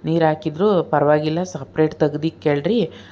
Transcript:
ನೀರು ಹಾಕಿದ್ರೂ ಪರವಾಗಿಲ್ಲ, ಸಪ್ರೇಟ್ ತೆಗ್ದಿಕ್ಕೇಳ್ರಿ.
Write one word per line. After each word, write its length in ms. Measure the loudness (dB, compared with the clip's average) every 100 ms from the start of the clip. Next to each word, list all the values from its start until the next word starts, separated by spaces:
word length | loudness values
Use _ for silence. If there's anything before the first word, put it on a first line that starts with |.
ನೀರು 200 | -2 2
ಹಾಕಿದ್ರೂ 580 | 2 0 -4 0 2 2
ಪರವಾಗಿಲ್ಲ, 600 | 2 2 4 2 0 -4
ಸಪ್ರೇಟ್ 520 | -6 -10 -8 0 0
ತೆಗ್ದಿಕ್ಕೇಳ್ರಿ. 960 | 2 0 0 -6 -2 -2 0 0 0 -2 -6 -20